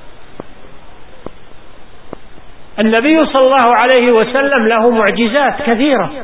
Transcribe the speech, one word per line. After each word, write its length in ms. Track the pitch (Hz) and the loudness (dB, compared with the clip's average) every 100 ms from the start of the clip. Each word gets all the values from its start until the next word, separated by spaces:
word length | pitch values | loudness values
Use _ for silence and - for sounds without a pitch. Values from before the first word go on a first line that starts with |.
| - - - - - - - - - - - - - - - - - - - - - - - - - - - - 220 | -14 -14 -14 -14 -14 -14 -14 -14 -14 -14 -14 -14 -14 -12 -14 -14 -14 -14 -14 -14 -12 -12 -12 -14 -14 -14 -10 0 2
النبي 340 | 226 285 320 | 2 4 4
صلى 220 | 302 269 | 4 4
الله 340 | 262 269 240 226 | 4 4 4 4
عليه 360 | 254 254 247 | 4 4 4
وسلم 560 | 226 233 262 277 269 220 | 4 2 0 2 2 2
له 220 | 226 240 | 2 2
معجزات 720 | 226 202 196 233 277 233 - | 4 2 2 0 2 0 0
كثيرة، 500 | 285 226 294 240 160 254 | -2 0 2 2 -2 -6